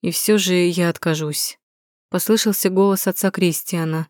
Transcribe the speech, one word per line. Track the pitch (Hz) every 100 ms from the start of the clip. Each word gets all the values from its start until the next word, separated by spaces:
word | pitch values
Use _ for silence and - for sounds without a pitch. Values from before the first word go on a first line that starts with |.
«И | 175
все | 170 - 214
же | 185
я | 180 175 175 170
откажусь», | 165 - 156 151 147 - - _ _ _ _ _
послышался | 185 - 220 220 196 196
голос | 190 196 190 -
отца | 180 196
Кристиана. | 190 180 160 - 175 160 160 160